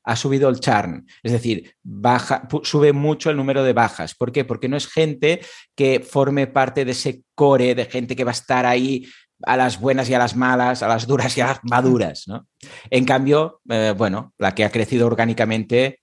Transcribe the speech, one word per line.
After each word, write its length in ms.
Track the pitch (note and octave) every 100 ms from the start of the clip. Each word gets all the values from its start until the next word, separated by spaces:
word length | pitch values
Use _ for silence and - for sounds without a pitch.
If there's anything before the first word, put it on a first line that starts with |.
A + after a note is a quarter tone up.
Ha 120 | - A#2
subido 340 | C#3 C3+ C#3
el 100 | B2+
churn. 480 | - G#2+ F#2 D2+ - -
Es 80 | A2+
decir, 440 | A#2+ A#2 G2 - _
baja, 640 | - G2+ A#2+ B2 - C3+ A#2+
pu-, 160 | D3 -
sube 280 | D3 D3
mucho 360 | C#3+ D3+ D3+ E3
el 80 | D3
número 260 | C3+ C3+
de 100 | C3
bajas. 420 | A#2 A2+ - D#2+ -
¿Por 160 | B2
qué? 140 | C#3 B2+
Porque 240 | A2+ B2+
no 80 | C#3+
es 100 | -
gente 540 | - D#3+ C3+ D3 F3 - - - -
que 240 | C3+ C3
forme 480 | - C#3+ C#3 C#3+ C3
parte 380 | C#3 C3 C#3+ B2+
de 60 |
ese 300 | B2+ C#3 B2 _
core 420 | - C#3+ C3 B2 B2
de 100 | A2+
gente 300 | B2+ A#2+ B2
que 80 |
va 80 | B2
a 20 |
estar 320 | A#2+ - B2+ B2
ahí 420 | B2 C3 B2+ - - _ _ -
a 120 | B2+
las 220 | B2+ F#2+
buenas 280 | B2+ C3+ B2
y 40 |
a 60 | B2+
las 160 | A#2+ B2
malas, 460 | B2+ B2+ B2 B2
a 60 | G#2+
las 200 | A2+ A#2
duras 300 | C3+ B2 C3+
y 40 |
a 60 | B2
las 120 | C3+
maduras, 600 | A#2+ A#2+ C3 B2 F2 D2 -
¿no? 200 | A#2 - _ - - -
En 140 | B2+
cambio, 580 | B2+ C3 C3+ D3 D#3 - -
eh, 240 | A2+ A2 G2
bueno, 360 | G#2+ G2 - -
la 180 | G2 F#2+
que 80 |
ha 60 | G#2
crecido 360 | A2+ G#2+ B2 A#2
orgánicamente 920 | A#2 A#2 A2+ A2 A2 G#2+ A#2+ C3 C3+